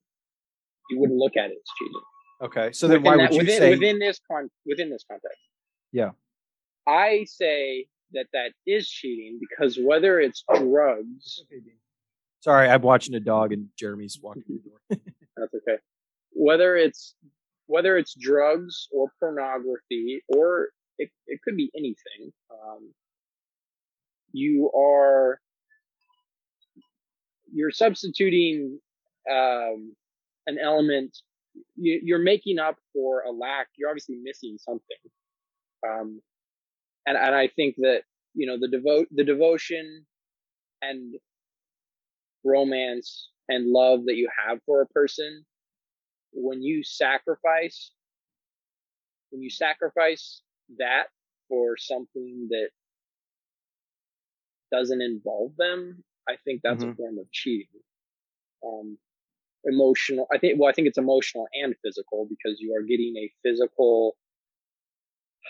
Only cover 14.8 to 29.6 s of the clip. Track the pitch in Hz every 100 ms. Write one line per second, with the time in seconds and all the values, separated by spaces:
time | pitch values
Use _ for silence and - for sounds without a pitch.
14.8 | - 208 185 - 156 - 110 113 - 110
15.8 | _ _ _ _ _ - 151 165 180 175
16.8 | 160 - - _ _ _ _ _ - 160
17.8 | 185 185 143 127 127 143 147 165 175 -
18.8 | - 139 135 - 165 147 135 131 127 123
19.8 | - 120 117 135 - 135 170 175 147 _
20.8 | _ - 147 _ - 143 - 196 135 156
21.8 | 139 - - 101 113 - _ 110 110 107
22.8 | 110 _ _ _ _ _ _ _ _ _
23.8 | _ _ _ _ _ 131 147 143 147 139
24.8 | 143 143 139 135 127 135 _ _ _ _
25.8 | _ _ _ _ _ _ _ _ _ _
26.8 | _ _ _ _ _ _ _ - - -
27.8 | 226 190 190 - 190 180 170 156 135 143
28.8 | _ _ _ _ - 131 127 120